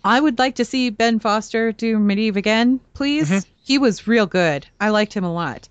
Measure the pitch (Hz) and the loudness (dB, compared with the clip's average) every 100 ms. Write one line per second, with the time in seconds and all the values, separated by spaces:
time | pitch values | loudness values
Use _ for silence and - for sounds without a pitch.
0 | 196 240 302 240 262 254 233 262 247 208 | 0 2 2 2 0 -2 -4 -2 -2 0
1 | 233 226 214 214 208 226 226 214 226 220 | 0 0 0 -2 -2 -2 -2 -2 -2 0
2 | 202 196 220 196 202 220 240 254 - - | 2 2 0 0 0 2 2 0 -4 -6
3 | 285 294 302 190 - _ - 269 262 190 | -2 0 0 -2 -4 _ -2 2 2 0
4 | - 233 196 185 170 143 - - 208 214 | 0 2 2 0 0 -2 -6 -6 -2 0
5 | 214 208 180 170 160 113 - | 0 -2 -4 -4 -6 -8 -14